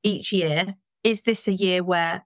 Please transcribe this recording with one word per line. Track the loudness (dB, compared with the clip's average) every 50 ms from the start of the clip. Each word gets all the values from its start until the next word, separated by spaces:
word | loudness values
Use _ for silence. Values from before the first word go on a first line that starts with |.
| -2
each | -2 -2 -2 -2 -2 0
year, | 0 0 2 0 0 -2 -4 -6 -12 _ _ _ _ 0
is | 0 0 0
this | 0 -2 -2 0 0
a | -2 0
year | 0 2 2 2 2 2
where | 2 2 2 2 0 -2 -6 -8